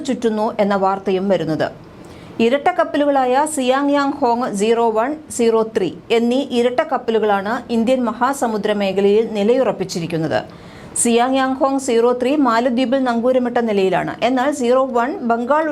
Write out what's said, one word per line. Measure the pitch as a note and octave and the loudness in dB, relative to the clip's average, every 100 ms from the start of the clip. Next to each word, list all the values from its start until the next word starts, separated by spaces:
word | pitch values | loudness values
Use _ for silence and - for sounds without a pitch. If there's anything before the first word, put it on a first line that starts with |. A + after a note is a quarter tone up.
| C4+ | -2
ചുറ്റുന്നു | B3 A3+ G#3+ A3 - | -2 -2 0 -2 0
എന്ന | G3+ G3 | 0 2
വാർത്തയും | F#3+ F#3+ G3 F#3 G3 | 0 0 -2 0 0
വരുന്നത്. | F3+ D#3 D3+ C#3 - - - - - - - A3+ | 0 0 -2 -4 -6 -20 -20 -20 -20 -10 0 2
ഇരട്ട | C#4 F4+ F4+ | 2 0 0
കപ്പലുകളായ | D#4+ D4+ C#4+ C#4 B3+ B3+ D4+ | 0 0 2 2 2 2 0
സിയാങ് | C#4+ B3 C4+ C#4+ | 0 0 2 2
യാങ് | C#4+ C#4 C#4+ | 2 0 0
ഹോങ് | B3+ A#3 B3 G3+ | 0 0 -2 0
സീറോ | G#3+ A#3 A#3 G#3+ | 2 2 2 0
വൺ, | B3 D4+ - - | -2 -4 -8 0
സീറോ | A#3 A3+ A3 A3 | 2 2 2 -2
ത്രീ | F3 - - A3+ | -2 -6 -2 0
എന്നീ | A#3+ B3+ C#4 A#3+ | 2 0 0 0
ഇരട്ട | B3 A#3+ G#3+ | 0 0 -2
കപ്പലുകളാണ് | B3+ A#3+ A3 G#3 G3 G3 B3 - A#3 | -4 -2 0 2 0 -2 -6 -4 -2
ഇന്ത്യൻ | A3+ C4 A#3 | 0 0 0
മഹാസമുദ്ര | G#3+ B3 C4+ A#3+ G#3+ G#3+ G3+ | -2 -2 0 -2 -2 -2 -2
മേഖലയിൽ | G3 F#3+ G3 G#3 A3+ G#3+ | -2 2 4 4 2 0
നിലയുറപ്പിച്ചിരിക്കുന്നത്. | G3+ B3+ A#3+ F#3+ F#3 F3+ E3 E3 D#3 A#2 - - - - - - | 2 2 2 -2 -4 -6 -4 -4 -2 -2 -4 -14 -20 -20 -10 -2
സിയാങ് | A#3+ A#3 B3 C4 | 2 2 2 0
യാങ് | C4 C4 | 0 0
ഹോങ് | C#4 C4+ C4 | 0 0 0
സീറോ | A#3 A#3 B3 | 2 2 2
ത്രീ | B3+ D4+ B3+ | 0 2 2
മാലദ്വീപിൽ | A3+ B3+ A#3 B3+ C4+ B3+ | 2 0 0 0 0 0
നങ്കൂരമിട്ട | A#3 A#3+ B3+ B3 A#3+ A#3 | 0 2 0 0 -2 0
നിലയിലാണ്. | G3+ F#3+ E3+ D#3 - A#3 | 2 2 0 -2 -2 0
എന്നാൽ | C4 B3+ - | 0 0 0
സീറോ | A#3+ C4 C4+ A#3 | 2 2 2 0
വൺ | B3 F#4+ A#3+ | -2 -2 -2
ബംഗാൾ | A#3 A#3+ D4 D#4+ | -2 0 0 0